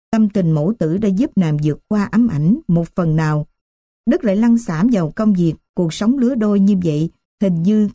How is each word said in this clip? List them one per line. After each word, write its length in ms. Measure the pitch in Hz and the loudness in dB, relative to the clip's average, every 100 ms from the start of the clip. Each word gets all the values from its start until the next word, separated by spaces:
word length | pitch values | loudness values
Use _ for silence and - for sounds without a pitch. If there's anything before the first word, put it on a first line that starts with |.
| _ | _
Tâm 180 | 220 214 | 0 0
tình 240 | 202 170 | 0 0
mẫu 220 | 156 156 233 | 0 -2 -2
tử 200 | 160 180 | -2 -2
đã 100 | 214 | -2
giúp 220 | 190 302 - | 0 -2 0
nàng 200 | 165 147 | 0 0
vượt 140 | 151 143 - | -2 -4 -4
qua 160 | 208 | -4
ám 240 | 202 214 240 | 0 0 0
ảnh 300 | 143 156 269 - | 0 0 0 0
một 200 | 170 165 - | -2 -2 -4
phần 200 | 170 156 | -2 0
nào. 300 | 156 151 151 _ _ _ _ _ - | 0 -2 -4 _ _ _ _ _ -2
Đức 180 | 339 | 0
lại 120 | 220 190 | 0 0
lăn 220 | 233 233 | 2 2
xả 260 | 233 160 190 | 0 -2 0
vào 180 | 202 156 | 2 0
công 220 | - 214 | -2 0
việc, 220 | 190 165 156 _ | 2 0 -2 _
cuộc 200 | - 175 | -4 -4
sống 240 | - 208 277 | -2 -2 0
lứa 160 | 240 | 0
đôi 260 | 269 214 202 | 0 0 2
như 160 | 196 202 | 2 2
vậy 260 | 175 147 165 - _ _ | 0 -2 -4 -8 _ _
hình 200 | 196 170 | -2 0
như 260 | 170 214 208 | 0 2 0